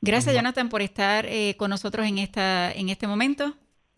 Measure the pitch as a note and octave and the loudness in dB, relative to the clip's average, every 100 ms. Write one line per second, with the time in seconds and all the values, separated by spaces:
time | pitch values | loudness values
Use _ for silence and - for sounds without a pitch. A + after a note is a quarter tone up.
0 | G3+ A3+ B3 B3+ A#3+ B3+ A#3+ A3 G3 - | 0 2 4 2 2 0 -2 0 -2 0
1 | G3 G#3+ A3 A3 G#3 G3 G3+ G3 G#3 A3 | 2 2 0 -2 -2 0 -2 -2 -4 -2
2 | A3 G3 G3 - F#3+ F#3 F3+ - F#3 G3 | 0 0 -2 0 0 2 0 -2 -4 -4
3 | G#3 G#3 B3+ C#4 C#4+ C#4+ _ _ _ | -2 0 0 0 -2 -4 _ _ _